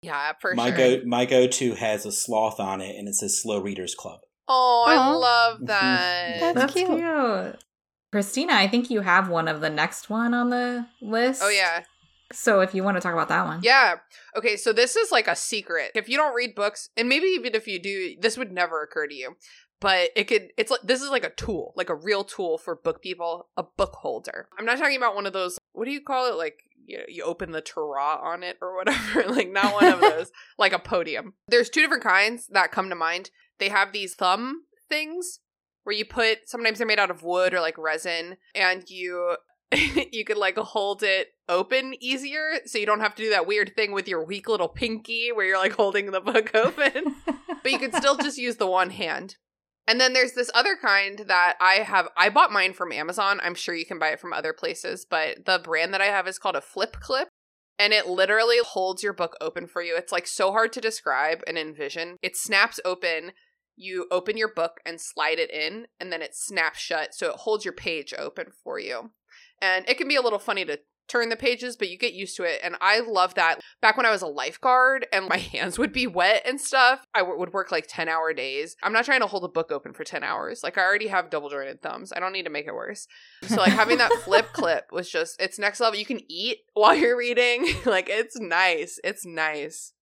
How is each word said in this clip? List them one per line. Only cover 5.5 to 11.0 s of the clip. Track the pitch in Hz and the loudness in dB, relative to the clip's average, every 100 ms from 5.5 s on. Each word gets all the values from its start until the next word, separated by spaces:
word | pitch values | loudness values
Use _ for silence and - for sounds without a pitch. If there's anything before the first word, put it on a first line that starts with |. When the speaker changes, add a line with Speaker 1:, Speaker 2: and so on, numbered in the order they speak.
| 226 | 0
Speaker 2:
Mm-hmm. | - | -2
Speaker 1:
that. | 208 190 185 180 180 175 170 | 0 2 2 0 -2 -4 -2
Speaker 3:
That's | 339 339 | 0 2
Speaker 4:
That's | 269 | 2
Speaker 3:
cute. | 359 359 | 2 0
Speaker 4:
cute. | 320 339 311 254 196 185 - _ _ _ _ _ | 0 0 0 0 0 -4 -10 _ _ _ _ _
Christina, | 208 196 - 330 | -4 -2 -2 2
I | 254 196 | 2 4
think | 233 240 | 2 0
you | 220 | -2
have | 190 180 190 | 4 4 4
one | 170 160 | 0 0
of | 156 | -2
the | 156 | -2
next | 151 165 - - | 0 -2 -4 -6
one | 214 233 | -2 0
on | 240 240 | 0 0
the | 247 247 247 233 _ | 0 -2 -6 -10 _